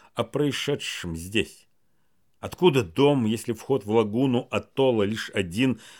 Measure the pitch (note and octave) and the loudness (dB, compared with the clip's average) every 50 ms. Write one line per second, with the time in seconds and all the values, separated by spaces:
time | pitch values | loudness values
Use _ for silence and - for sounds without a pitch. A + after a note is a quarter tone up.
0 | - - _ - - - - C#3 D3 C#3+ B2 - - - C#3+ - - - - - | -20 -12 _ -6 -6 -4 -2 -2 0 0 -2 -2 -4 -4 -4 -4 -6 -10 -10 -8
1 | - F2 E2 D#2+ E2 F#2 G#2+ A2 E2 - - - _ _ _ _ _ _ _ _ | -8 -8 -8 -8 -8 -2 0 0 0 -2 -6 -18 _ _ _ _ _ _ _ _
2 | _ _ _ _ _ _ _ _ - - - - F3 F3+ C#3+ C3+ A2 E2+ E2 C3 | _ _ _ _ _ _ _ _ -14 -14 -4 2 2 4 4 4 0 -2 0 2
3 | C#3 C#3+ D3 C3+ A#2 G#2+ A2+ A2 - - A2+ - - - C3+ B2+ - G2+ G#2+ A#2 | 4 4 4 2 2 0 -2 -2 -4 -6 -8 -8 -2 -2 -2 -2 0 2 2 2
4 | A2+ G#2 G#2 A#2 C#3 C3+ B2 A#2+ B2+ - - G#2 - - _ - C#3 C3 A#2+ A2 | 2 2 0 0 0 2 2 0 -2 -2 -4 -6 -6 -4 _ 2 2 2 4 2
5 | G2+ G2+ A2+ G#2+ - - - A2 G2 E2+ E2 A2 C3 C3 A#2 - - - - | 2 0 0 -6 -8 -6 -4 -4 -4 -2 0 0 0 0 0 -2 -8 -18 -20